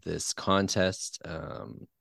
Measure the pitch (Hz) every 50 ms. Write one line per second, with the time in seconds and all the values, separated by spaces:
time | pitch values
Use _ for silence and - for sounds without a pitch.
0 | - 87 82 82 - - - - - 101 98 98 101 92 - 101 92 92 95 -
1 | - - - - - - 165 160 151 151 - - - - - - - - _ _